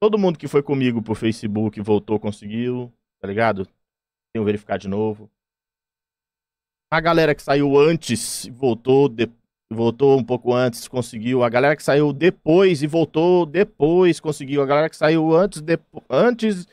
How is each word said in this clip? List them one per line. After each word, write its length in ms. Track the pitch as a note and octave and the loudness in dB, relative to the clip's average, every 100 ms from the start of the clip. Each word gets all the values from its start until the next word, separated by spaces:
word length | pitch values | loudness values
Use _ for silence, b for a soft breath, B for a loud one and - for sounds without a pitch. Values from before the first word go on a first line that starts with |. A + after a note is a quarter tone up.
todo 160 | G#3+ G#3 | -2 2
mundo 220 | F#3 D#3 | 0 -2
que 100 | C#3+ | -2
foi 140 | C#3+ | -2
comigo 400 | C#3+ C#3 B2+ A#2 | 0 -2 0 -2
pro 140 | A2 G#2+ | -4 -4
Facebook 600 | A2+ - G#2+ G#2+ A2 G#2+ | -2 -4 -6 -4 -4 -4
voltou, 380 | G#2 G#2 G#2+ G#2 | -2 -2 0 -4
conseguiu, 720 | G#2+ G#2 G#2 A2+ A#2+ B2 B2 _ _ _ | -4 -10 -10 -6 -6 -6 -10 _ _ _
tá 60 | G2 | -8
ligado? 400 | G2+ A2+ G2 F#2 _ _ _ _ _ _ | -2 -2 -2 -8 _ _ _ _ _ _
Tem 80 | A2+ | -4
o 40 | |
verificado 380 | G#2 G#2 - G2 | -2 -2 -4 -8
de 60 | G2 | -6
novo. 400 | G2+ A2 G#2+ G#2 _ _ _ _ _ _ _ _ _ _ _ _ _ _ _ - | -4 -4 -6 -16 _ _ _ _ _ _ _ _ _ _ _ _ _ _ _ -6
A 100 | D#3+ | -2
galera 340 | E3 E3 D#3 | 2 2 2
que 80 | C#3+ | 0
saiu 340 | - C#3+ C#3+ C#3+ | 0 0 4 4
antes 680 | D#3 E3+ - A2+ - - | 4 2 -2 -6 -6 -12
e 60 | - | -14
voltou, 560 | A#2+ C3+ A2+ C3 C3+ C#3 | -4 -2 -2 2 4 4
de-, 200 | A2+ A2+ _ _ _ _ | 0 -6 _ _ _ _
voltou 440 | A2+ A#2 A#2 C#3 C3+ | -2 -2 2 4 4
um 80 | |
pouco 280 | A#2+ B2 A#2+ | 2 -4 0
antes, 340 | B2 B2+ A#2+ - | 0 0 -4 -10
conseguiu. 560 | B2+ A#2 A2+ A#2 B2+ | -8 -8 -8 -2 0
A 60 | A#2+ | 2
galera 260 | A#2+ C#3 | 2 0
que 80 | D3+ | 0
saiu 300 | - C#3+ D3 | 0 2 2
depois 680 | C3+ E3+ - D#3 F3 G3 C#3+ | 2 0 0 2 4 4 2
e 60 | D3 | -2
voltou 580 | E3 D#3 D#3 F3 F3+ | -2 -2 0 2 2
depois, 760 | E3 E3 G#3 - D3 F3 F3+ D#3+ | 0 -2 -4 0 0 4 2 2
conseguiu. 420 | D#3 D3 C3+ C#3+ | -4 -8 -4 -2
A 40 | C3+ | 0
galera 220 | D3 D#3+ | 2 0
que 80 | - | 0
saiu 380 | D#3+ D#3+ D#3+ | 0 2 2
antes, 260 | D#3+ G3+ D#3+ | 2 2 -4
depo-, 440 | D3+ E3 _ D3+ - | -4 -4 _ -20 -4
antes 600 | C3 A#3 A#3+ A3 F#3 F3 | 2 2 2 -2 -4 -10